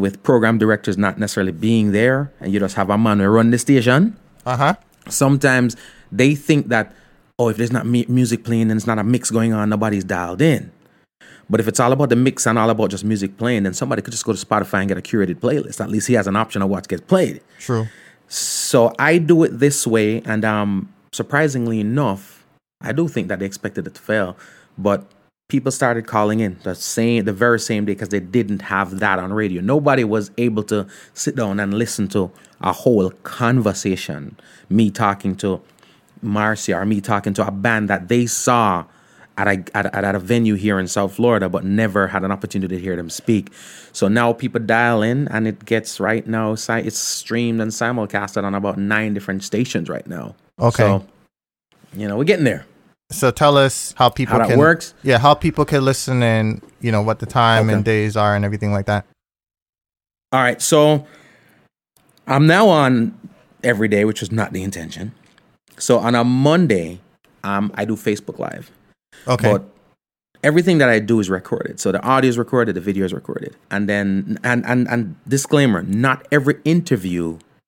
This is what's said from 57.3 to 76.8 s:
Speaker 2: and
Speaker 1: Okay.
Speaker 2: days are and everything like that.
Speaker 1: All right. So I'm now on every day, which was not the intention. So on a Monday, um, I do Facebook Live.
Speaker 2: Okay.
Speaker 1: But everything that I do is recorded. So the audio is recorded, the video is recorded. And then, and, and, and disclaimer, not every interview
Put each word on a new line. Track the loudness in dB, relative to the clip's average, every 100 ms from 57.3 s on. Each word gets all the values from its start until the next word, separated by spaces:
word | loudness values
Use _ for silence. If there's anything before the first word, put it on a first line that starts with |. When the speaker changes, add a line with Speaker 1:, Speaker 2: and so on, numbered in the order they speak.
| 2 4 4 4
Speaker 2:
and | 2
Speaker 1:
Okay. | 2
Speaker 2:
days | 0 0 0
are | 0 2
and |
everything | -2 -2 -2
like | -2 -2
that. | -4 -4 _ _ _ _ _ _ _ _ _ _ _ -4
Speaker 1:
All | 0
right. | 0 0
So | 2 4 6 4 -2 -20 _ _ _ _ _ _ _ _ _ _ 0
I'm | 4 6
now | 6 6
on | 6 4 2 0 -4 -20 _ _ _
every | -2 0 2
day, | 2
which | 2 -2
was | -6
not | -4 -4
the | -6
intention. | -8 -8 -12 -12 -12 -14 _ _ _ _ _ -8
So | 2 2
on | 4 2
a | 2
Monday, | 2 4 4 4 2 -2 -10 _ _ _ _ -6
um, | -2 -4 -4
I | -6
do | -4
Facebook | -4 -4 -6 -10
Live. | -10 -10 -18 _ _ _ _ -12 -2
Speaker 2:
Okay. | 2 4
Speaker 1:
But | 2 -2 _ _ _ _ _ _ _
everything | 2 4 4 4
that | 6
I | 4
do | 4 2
is | 2
recorded. | -2 -4 -6 -6 -6
So | -2
the | -2
audio | 0 2 2
is | 0
recorded, | -2 0 0 -2
the |
video | -2 -2 -2
is |
recorded. | -4 -8 -10 -10 -16 -8
And | -4 -2
then, | 0 0 -2 -2 -4
and, | -2 -2 0
and, | 0 0
and | -2 -4 -8 -4
disclaimer, | -4 2 4 4 2
not | -2 0 0 -2 0
every | 0 2 0 2
interview | 0